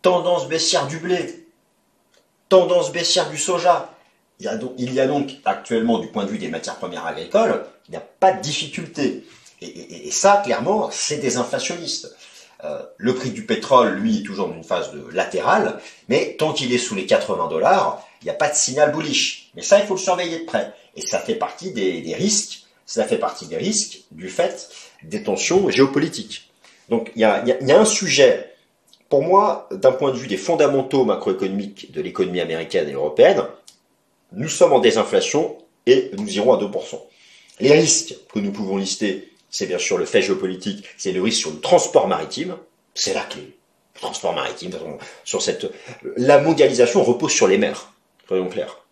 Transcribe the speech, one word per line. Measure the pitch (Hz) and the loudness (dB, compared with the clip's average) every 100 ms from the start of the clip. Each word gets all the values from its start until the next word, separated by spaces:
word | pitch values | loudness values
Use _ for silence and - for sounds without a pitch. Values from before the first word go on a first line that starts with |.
Tendance | 185 180 170 175 147 | 4 2 2 0 0
baissière | 160 - 170 139 | -2 0 0 -2
du | 160 | -6
blé. | 175 175 - - _ _ _ _ _ _ _ _ _ _ _ | -2 -2 -4 -12 _ _ _ _ _ _ _ _ _ _ _
Tendance | 185 170 180 170 | 6 6 2 2
baissière | 170 165 185 156 | -2 0 0 0
du | 151 | -4
soja. | - 175 175 160 - - _ _ _ _ | -2 2 4 4 0 -18 _ _ _ _
Il | 104 | -6
y | |
a | 110 | -6
donc, | 123 - | -8 -8
il | 123 | -4
y | 131 | 0
a | 135 | 2
donc | 147 - - | 0 -4 -4
actuellement, | - - - 113 117 110 | -4 -4 -2 0 2 0
du | - | -2
point | 104 | -6
de | 98 | -6
vue | 110 | -6
des | - | -6
matières | 82 - - | -8 -8 -10
premières | 90 87 80 | -10 -8 -8
agricoles, | - - 208 226 - - _ _ | -10 -2 2 2 0 -6 _ _
il | |
n'y | - | -16
a | - _ | -16 _
pas | 190 | 2
de | - | 2
difficulté. | 139 147 143 - 156 - 131 - - - - _ | -6 -6 -8 -10 -12 -4 -4 -4 -14 -20 -20 _
Et, | - | -18
et, | - - 85 - | -18 -20 -16 -8
et | |
ça, | - 196 202 | 2 4 4
clairement, | 127 113 123 113 - | 2 -2 0 -2 -2
c'est | - - 147 | -6 -6 -4
des | 135 123 | -2 -2
inflationnistes. | 120 139 - 170 160 - - - - - - _ | -4 -4 -6 -6 -8 -8 -10 -20 -20 -20 -20 _
Euh, | 76 71 - - | -10 -10 -12 -4
le | 113 | -4
prix | 127 127 | -2 -6
du | 104 | -8
pétrole, | - 110 - 127 107 | -4 -4 4 4 4
lui, | 95 113 104 | 2 0 0
est | |
toujours | - 95 87 | -2 -6 -6
dans | |
une | 82 | -6
phase | - 90 - | -4 -4 -4
de | 73 - | -10 -6
latérale, | 90 - - - - - 110 - - - | -4 -2 -2 2 2 0 -6 -16 -20 -2
mais | 139 - - | 0 0 -2
tant | 156 | -2
qu'il | 139 127 | -2 -2
est | 123 | -2
sous | - | -2
les | 101 | -6
quatre-vingts | - 107 - 95 95 | 2 2 2 -4 -2
dollars, | 82 156 190 - - - _ | 0 4 4 2 -4 -14 _
il | |
n'y | - | -10
a | |
pas | - 147 | -2 -2
de | |
signal | - 135 131 147 | 0 -2 2 2
bullish. | 151 156 - - - - | 2 -2 -2 -2 -6 -16
Mais | - | -12
ça, | - 202 | 4 4
il | 202 | 4
faut | |
le | 185 | -2
surveiller | - 180 170 165 | 0 -2 -2 -6
de | |
près. | - 110 - - _ - | -4 -4 -4 -12 _ -14
Et | |
ça | - - | -6 -6
fait | - | -4
partie | - - - 180 | -4 -4 -6 -10
des, | 117 92 85 | -4 -2 -4
des | 80 | -8
risques, | - 202 - - - _ _ - | -2 0 0 -4 -14 _ _ -8
ça | 113 | -4
fait | 104 117 | -2 -2
partie | - - 80 | -2 -6 -10
des | 82 | -6
risques | 185 220 - - _ | -2 -2 -4 -10 _
du | 78 185 | -16 -10
fait | - 175 - - - - _ | -2 -2 -4 -18 -20 -20 _
des | 160 208 | -10 -6
tensions | - 95 - 180 180 | -4 -2 2 2 2
géopolitiques. | 131 135 143 160 - - - _ _ _ _ _ | 4 4 4 -2 -4 -12 -16 _ _ _ _ _
Donc, | 117 - 113 | -2 -2 2
il | |
y | |
a, | 110 98 | 4 4
il | 117 | 0
y | |
a, | - | 0
il | 135 | 6
y | |
a | 170 | 6
un | |
sujet, | 214 - 185 131 127 - - _ _ _ _ _ _ | 6 2 0 6 6 6 -4 _ _ _ _ _ _
pour | 143 | 0
moi, | 165 196 190 - - | 6 4 4 -2 -8
d'un | 196 135 | 2 2
point | 127 143 | 4 0
de | 120 | -2
vue | 131 | -4
des | - | -4
fondamentaux | - 160 147 139 127 139 | 0 4 4 4 2 2
macroéconomiques | 113 92 107 92 95 98 98 - - | 2 2 0 -2 -2 -4 -6 -12 -12
de | 78 | -8
l'économie | 85 - 90 90 | -8 -2 -2 -2
américaine | 80 80 80 92 76 | -4 -4 -2 -2 -2
et | |
européenne, | 67 76 90 147 196 - - - _ _ _ _ _ _ | -4 -4 6 6 6 -2 -10 -20 _ _ _ _ _ _
nous | 98 156 | -8 -6
sommes | - 175 | 4 4
en | 131 | 6
désinflation | 113 107 101 120 - 147 170 - _ _ | 2 2 0 0 0 -2 -2 -8 _ _
et | - 190 - 101 | 2 2 2 -8
nous | 208 202 | -6 -2
irons | 117 | 2
à | 104 | 2
deux | 101 | 0
pour | - - | -8 -10
cent. | - - _ _ - _ _ | -14 -16 _ _ -20 _ _
Les | 127 | 4
risques | 151 160 - - - _ | 6 6 0 -2 -14 _
que | 107 | -4
nous | 101 | -4
pouvons | 104 95 98 | -4 -4 -4
lister, | 98 - 104 92 - _ _ | -4 -4 -4 -4 -12 _ _
c'est | - 90 | -8 -4
bien | 90 | -4
sûr | - - | -2 -2
le | |
fait | - 104 | 2 2
géopolitique, | 95 92 95 92 107 92 - - | 2 -2 -2 -6 -8 -10 -14 -10
c'est | 98 | -6
le | 92 | -2
risque | 104 - | 0 -2
sur | 80 | -4
le | 78 | -8
transport | - 175 - 143 98 | 2 2 4 2 2
maritime, | 85 80 - 180 170 - _ _ | -2 -4 -8 -8 -10 -16 _ _
c'est | - - | -6 -4
la | - | -4
clé. | - - - _ _ _ _ | -6 -12 -16 _ _ _ _
Le | - | -12
transport | - - 85 | -10 -4 -4
maritime, | 82 67 - 87 87 82 71 - - | -2 -6 -8 -10 -10 -10 -12 -16 -18
sur | - - | -6 -4
cette, | - - - - - - - - | -2 -4 -8 -12 -18 -14 -10 0
la | 127 143 | 6 6
mondialisation | 151 147 135 120 120 - | 6 6 4 6 4 6
repose | 117 120 147 | 2 2 0
sur | - 101 | 2 4
les | 101 | 4
mers, | 104 - - _ _ _ _ | 2 -2 -14 _ _ _ _
soyons | 92 92 | -2 -2
clairs. | 92 - - _ | -6 -10 -12 _